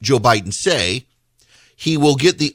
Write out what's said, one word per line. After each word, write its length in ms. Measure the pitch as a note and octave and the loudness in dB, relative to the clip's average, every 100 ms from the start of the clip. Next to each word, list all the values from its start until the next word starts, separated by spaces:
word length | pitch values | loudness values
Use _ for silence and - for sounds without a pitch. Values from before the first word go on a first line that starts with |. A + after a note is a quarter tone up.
Joe 160 | G#2 A#2+ | -2 2
Biden 340 | A#2+ A2 F#2+ | 2 2 0
say? 540 | - F#3+ C#3+ F2 A#2+ - _ _ _ _ _ _ - | -4 -2 -2 -2 -6 -10 _ _ _ _ _ _ -8
He 220 | D#3 D#3 | -4 0
will 180 | D3 C#3 | 2 2
get 220 | F3 F3 | 0 0
the 160 | D3 | -4